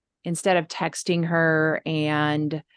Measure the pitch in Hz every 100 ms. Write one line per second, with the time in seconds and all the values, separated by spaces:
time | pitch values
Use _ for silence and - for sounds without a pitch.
0 | _ _ 175 165 196 180 160 - 165 -
1 | - 170 165 165 165 156 160 156 - 156
2 | 151 151 151 151 151 151 -